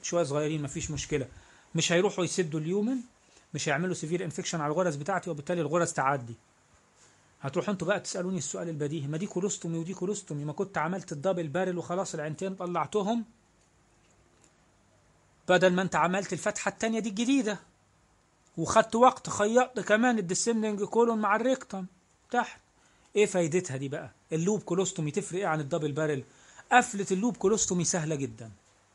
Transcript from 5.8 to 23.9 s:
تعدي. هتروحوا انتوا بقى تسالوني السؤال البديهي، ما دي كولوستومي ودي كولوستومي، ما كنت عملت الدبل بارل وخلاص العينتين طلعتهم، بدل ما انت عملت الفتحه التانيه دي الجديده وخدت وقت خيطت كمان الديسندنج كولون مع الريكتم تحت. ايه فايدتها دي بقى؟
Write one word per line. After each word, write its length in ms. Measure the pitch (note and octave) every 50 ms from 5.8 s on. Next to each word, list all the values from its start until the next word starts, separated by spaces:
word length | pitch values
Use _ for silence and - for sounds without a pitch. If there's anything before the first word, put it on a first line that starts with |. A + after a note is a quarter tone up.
| E3+ - -
تعدي. 420 | - C3+ C3+ C#3+ C#3 A#2+ A#2 A#2 - _ _ _ _ _ _ _ _ _ _ _ _ - - _ _ _ _ _ _
هتروحوا 320 | - C#3 C#3+ F3+ E3+ G#3 G#3
انتوا 160 | - E3 E3+
بقى 120 | G#3 F#3
تسالوني 380 | - - - F#3+ F3 F#3 F#3+ F3
السؤال 300 | - - - F#3+ F3 E3+
البديهي، 380 | E3 C#3+ D3 C#3+ D#3 E3 C#3
ما 100 | C#3+ D3+
دي 100 | D#3+ G3+
كولوستومي 520 | G3 - F#3 F#3 G3+ - - - E3+ E3 E3
ودي 160 | E3 E3+ F#3
كولوستومي، 500 | - F3+ F#3+ G#3 G3+ - - D#3 D3 D3
ما 80 | D3+ D3
كنت 260 | - G3 F#3+ - E3
عملت 340 | D3+ E3 F#3+ F#3+ - - E3
الدبل 360 | C#3+ C#3 F#3+ F#3 F3 E3 D3+
بارل 300 | C3+ F3+ F#3+ F#3 F3+ F3
وخلاص 360 | D#3+ - F3 F#3 F#3+ - -
العينتين 400 | D#3+ D3 D#3+ D3+ - F#3+ G3 F#3+
طلعتهم، 720 | F#3+ F3+ F3 F3 E3+ D3 - - G#3+ F#3+ G3+ A#3+ A#3 A3 - - _ _ _ _ _ _ _ _ _ _ _ _ _ _ _ _ _ _ _ _ _ _ _ _ _ _ _ _ _ _ _ _ _ _ _ _ _ _ _ _ _ _ -
بدل 240 | F#3 F3 F3+ F#3 F3+
ما 100 | F3+ F#3+
انت 140 | E3+ -
عملت 360 | D#3+ D#3 F3 F#3 G3+ F#3+ - F#3
الفتحه 360 | - - G#3 G3+ - - G3+
التانيه 300 | - - A3+ A3+ A3+ A3+
دي 80 | G#3 A#3
الجديده 500 | G3 G#3 A#3+ A#3+ C#4 C#4 A3+ G#3+ G3+ - - _ _ _ _ _ _ _ _ _ _ _ _ _ _ _ _ _ _
وخدت 380 | E3+ E3 - - A3+ A3 A3 -
وقت 360 | A3+ B3 B3+ A#3+ - - -
خيطت 500 | - - G#3 A3 A3+ B3 B3+ B3 - G#3+
كمان 380 | F3+ - G#3 A3 A#3+ B3+ A#3+ A3
الديسندنج 640 | F#3+ E3 F#3 - - A#3 A#3 A3 G#3+ G#3+ G#3 G3 G3+
كولون 360 | - - A3+ A#3 A#3 A3+ G#3+
مع 180 | G#3+ G3 G3+
الريكتم 500 | G#3+ A#3 C4 C4 C4 - - - F#3+ F#3 F#3 - _ _ _ _ _ _ -
تحت. 300 | - A#3+ A3 - - - _ _ _ _ _ _ _ _ _ _ -
ايه 100 | G#3 G#3
فايدتها 500 | G3 - F3+ E3+ D#3 D3+ F#3 F3+ - C3
دي 120 | C3 C#3+
بقى؟ 220 | C3+